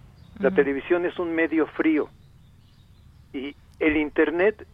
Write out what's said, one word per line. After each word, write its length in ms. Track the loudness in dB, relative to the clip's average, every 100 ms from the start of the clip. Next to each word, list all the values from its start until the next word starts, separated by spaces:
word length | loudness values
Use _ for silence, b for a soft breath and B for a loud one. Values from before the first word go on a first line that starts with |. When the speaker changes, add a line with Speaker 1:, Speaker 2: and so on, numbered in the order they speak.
| -20 -20 -20 -4
Speaker 1:
la 100 | 0
Speaker 2:
Ujú. 80 | 2
Speaker 1:
televisión 500 | 2 0 -2 -2 -2
es 120 | -4
un 160 | -4
medio 320 | -2 0 0 -2
frío 440 | 0 0 0 -2 -8 -20 -20 -20 -20 -20 -20 -20 -20 -20 -20 -16
y 240 | -12 -12 -14 -20 -2
el 160 | 0 2
internet 680 | 0 2 2 2 2 0 -8